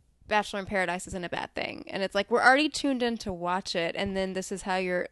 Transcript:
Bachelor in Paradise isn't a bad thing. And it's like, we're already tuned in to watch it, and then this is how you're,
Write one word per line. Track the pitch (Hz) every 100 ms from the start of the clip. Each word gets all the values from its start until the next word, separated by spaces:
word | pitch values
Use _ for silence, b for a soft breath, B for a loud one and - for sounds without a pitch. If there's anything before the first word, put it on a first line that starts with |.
| _ _ -
Bachelor | 214 202 202
in | 190
Paradise | 202 180 180 -
isn't | 185
a | 175
bad | - - -
thing. | - - -
And | 190
it's | 190
like, | 202 202
we're | 233
already | - 269 302
tuned | - 285 254
in | 240 226
to | 214
watch | 175 175 185 -
it, | 185 165 -
and | 202 190
then | 190
this | 185 190
is | 190
how | - 185
you're, | 185 180 -